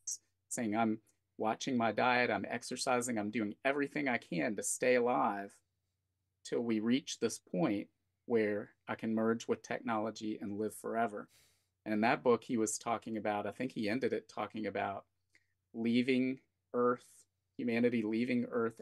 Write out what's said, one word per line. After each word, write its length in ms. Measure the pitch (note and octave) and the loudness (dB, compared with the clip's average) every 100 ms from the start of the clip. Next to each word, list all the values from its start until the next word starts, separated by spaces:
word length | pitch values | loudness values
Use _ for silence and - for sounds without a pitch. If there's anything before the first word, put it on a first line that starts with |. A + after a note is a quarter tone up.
| - - _ _ - | -10 -12 _ _ -10
saying, 260 | - A2+ G#2+ | -4 0 2
"I'm 220 | A2+ A2 _ _ _ - | 2 0 _ _ _ -2
watching 380 | G#2+ A2+ C#3+ B2 | -2 0 0 2
my 140 | A2+ | 2
diet, 380 | G#2+ A#2+ B2 A#2 | 4 4 4 2
I'm 160 | G2+ G#2 | 0 -2
exercising, 680 | A#2+ - B2 C3+ B2 A#2+ A2+ | -6 -6 -4 0 0 0 -2
I'm 120 | G#2 | -2
doing 240 | A2+ G#2 - | -2 -4 -2
everything 420 | C3+ C#3+ C#3 D3+ C#3+ | -2 0 -2 -2 -2
I 100 | A#2 | -2
can 360 | - E3+ C3+ G2+ | -2 -2 -2 -2
to 60 | |
stay 340 | G2 - B2+ B2 | -4 0 4 4
alive 580 | A#2+ C#3 A#2+ G2+ G2+ - _ _ _ _ _ _ _ _ | 4 2 0 -2 -8 -16 _ _ _ _ _ _ _ _
till 160 | - C3+ | -6 -2
we 200 | A#2 A2 | 0 0
reach 400 | A2+ C3 - - | 2 2 0 -4
this 180 | D#3 - | -4 -4
point 500 | _ F3+ D#3+ G2+ - _ _ _ | _ -2 0 0 -4 _ _ _
where 460 | - A2+ G#2 G#2 B2+ _ - | 0 2 2 0 -6 _ -8
I 60 | A2 | -4
can 180 | A#2 | -2
merge 320 | A2 A2+ A2+ - | 2 2 2 -2
with 160 | A2+ | -4
technology 760 | - B2+ B2 A2 A2 G#2 G#2+ - | -4 -6 -2 -2 -2 -4 -6 -6
and 180 | G2+ G2+ | -6 -4
live 160 | G#2+ | -4
forever." 540 | - - A2+ A2+ G2+ F2 _ _ _ _ _ | -4 -4 0 0 -2 -12 _ _ _ _ _
And 80 | - | -4
in 80 | G#2+ | 2
that 220 | A2+ D3+ | 2 4
book, 180 | B2+ A#2 | 4 4
he 140 | - A#2+ | 2 0
was 220 | A2 - | 0 -2
talking 400 | A#2 G#2+ B2 A2 | -4 -4 -4 -4
about, 280 | G#2+ G#2 G#2 | -2 -2 -4
I 60 | |
think 200 | - B2+ | -6 -6
he 160 | B2 G2+ | -4 -2
ended 260 | B2 A#2+ | 0 0
it 140 | G#2+ - | -2 -6
talking 320 | - G#2 A2 G2+ | -8 -6 -6 -4
about 380 | G2+ G2+ G2+ - _ _ _ _ _ _ | -2 -4 -6 -12 _ _ _ _ _ _
leaving 640 | A#2 A#2 A#2+ B2 B2+ C3 C3 _ _ _ | -4 0 2 2 2 0 -4 _ _ _
Earth, 320 | B2 B2 B2 - - _ _ _ - | 2 2 2 -6 -20 _ _ _ -6
humanity 440 | B2 A#2 A#2+ A#2+ | 0 4 4 4
leaving 440 | G#2+ A2+ B2 B2 A#2+ | 2 0 0 0 0
Earth 300 | B2 A2+ A#2 | 0 -2 -4